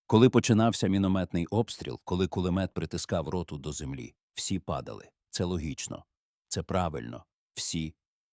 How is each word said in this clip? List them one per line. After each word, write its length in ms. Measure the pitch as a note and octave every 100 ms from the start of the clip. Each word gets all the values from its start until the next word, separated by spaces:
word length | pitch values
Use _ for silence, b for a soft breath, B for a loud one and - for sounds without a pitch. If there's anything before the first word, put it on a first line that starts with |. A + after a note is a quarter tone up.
| -
Коли 240 | G#2+ B2
починався 580 | A#2+ - G#2+ A#2 G2 F#2+
мінометний 580 | G2 F#2+ F#2+ F2+ F2+ E2+
обстріл, 540 | G#2+ A#2 - - A#1
коли 240 | - F2+ F#2
кулемет 460 | - F2+ F2+ F#2
притискав 540 | - D#2+ F2 - F2+ D#2+
роту 300 | F2+ E2 D2
до 140 | D2
землі, 440 | D2 C#2+ C2+ A#1 _ _
всі 260 | - - F#2+
падали. 500 | - C#2 A1+ G#1 - _ _
Це 140 | -
логічно, 640 | F2+ F2+ D2+ C2 - - - _ _ _ -
це 160 | -
правильно, 640 | - F#2 F2 D2 A1+ - - _ _
всі, 420 | - - E2+ D#2 - _ _ _